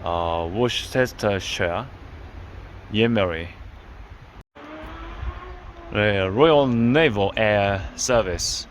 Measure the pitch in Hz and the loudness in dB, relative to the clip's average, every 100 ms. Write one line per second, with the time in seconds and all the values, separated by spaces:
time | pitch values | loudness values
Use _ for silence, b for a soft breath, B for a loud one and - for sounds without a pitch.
0 | 87 85 85 82 85 95 123 - - 131 | -2 -2 0 -2 -2 0 0 0 -4 0
1 | 127 - 110 98 - - 90 87 131 - | 0 0 0 0 -2 -2 -2 -2 -6 -14
2 | - - - - - - - - - 107 | -18 -16 -16 -16 -16 -16 -16 -18 -6 2
3 | 117 113 92 82 82 - - - - - | 2 4 2 0 -8 -12 -18 -18 -20 -18
4 | - - - - - - 294 311 311 302 | -18 -18 -20 -20 -20 -20 -16 -14 -14 -12
5 | 339 349 370 370 370 - - - - 104 | -12 -8 -8 -8 -12 -14 -16 -16 -6 0
6 | 104 101 95 101 160 151 135 117 117 139 | 2 2 2 6 8 8 6 4 4 6
7 | 160 101 98 - 110 104 101 98 98 - | 4 4 0 2 4 4 4 0 -4 -6
8 | - 120 95 87 - - - | 2 2 2 -2 -4 -6 -8